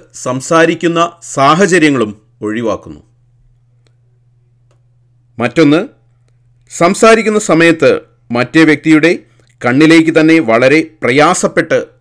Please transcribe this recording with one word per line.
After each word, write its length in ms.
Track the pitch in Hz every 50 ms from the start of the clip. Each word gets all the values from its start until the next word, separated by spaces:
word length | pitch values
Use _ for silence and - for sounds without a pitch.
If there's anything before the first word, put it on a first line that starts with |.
| - _ -
സംസാരിക്കുന്ന 1000 | - - 131 127 135 - - 170 165 165 165 170 165 180 165 170 165 170 - - _ -
സാഹചര്യങ്ങളും 1000 | - - 139 135 143 156 175 202 170 180 175 156 151 139 123 110 104 101 - _ _ _ _
ഒഴിവാക്കുന്നു. 580 | 107 107 107 117 117 107 95 - - - 73 71 _ _ _ _ _ _ _ _ _ _ _ _ _ _ _ _ _ _ _ _ _ _ _ _ _ _ _ _ _ _ _ _ _ _ _ _ _ _ _ _ _ _ _ _ _ _ _ 110
മറ്റൊന്ന്, 480 | 117 123 - 165 156 143 147 170 220 - _ _ _ _ _ _ _ _ _ _ _ _ _ _ _ _ -
സംസാരിക്കുന്ന 640 | - 170 175 196 - 226 220 226 226 202 214 208 208
സമയത്ത് 600 | - - 165 165 165 165 160 160 147 127 101 - - _ _ _ _ -
മറ്റേ 320 | 120 120 123 120 - 160 160
വ്യക്തിയുടെ 560 | 156 147 - - 160 156 151 151 165 - - - _ _ _ _ _ _ _ -
കണ്ണിലേക്ക് 540 | 120 123 139 156 156 165 165 160 160 151 160
തന്നെ 200 | 156 160 160 165
വളരെ 480 | 139 113 110 120 127 135 147 160 156 - - _ -
പ്രയാസപ്പെട്ട് 840 | 123 127 143 151 170 180 - - - - 175 - - 139 - - - _ _